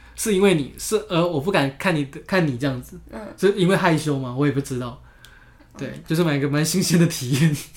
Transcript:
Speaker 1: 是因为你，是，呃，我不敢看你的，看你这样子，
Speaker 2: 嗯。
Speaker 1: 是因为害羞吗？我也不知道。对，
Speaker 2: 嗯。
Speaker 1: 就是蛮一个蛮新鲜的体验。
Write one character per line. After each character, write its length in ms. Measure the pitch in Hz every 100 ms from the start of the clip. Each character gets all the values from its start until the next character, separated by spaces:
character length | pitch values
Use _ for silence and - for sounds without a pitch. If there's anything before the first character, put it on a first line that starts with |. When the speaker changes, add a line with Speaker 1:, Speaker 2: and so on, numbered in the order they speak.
| - -
Speaker 1:
是 180 | 226 185
因 60 |
为 120 | 202
你， 200 | 165 131 -
是， 180 | - 214 -
呃， 160 | 170 175
我 160 | 151
不 100 | 160
敢 240 | 196 139 -
看 180 | 196 156
你 100 | 135
的， 140 | 156
看 260 | - 190 156
你 100 | 120
这 100 | 143
样 120 | 123
子， 180 | - 180 -
Speaker 2:
嗯。 220 | 220 214 -
Speaker 1:
是 140 | 190
因 140 | 214 262
为 80 | 185
害 220 | 180 156
羞 200 | 156 135
吗？ 180 | 127 127
我 80 | 143
也 60 |
不 100 | 139
知 180 | 139 127
道。 220 | 123 - - - - - - - - -
对， 120 | 131
Speaker 2:
嗯。 160 | 135 -
Speaker 1:
就 80 | 160
是 80 |
蛮 140 | 170 143
一 20 |
个 80 | 139
蛮 160 | 147
新 180 | 160 185
鲜 180 | - 170
的 80 | 170
体 240 | - 123
验。 240 | 135 160 147 -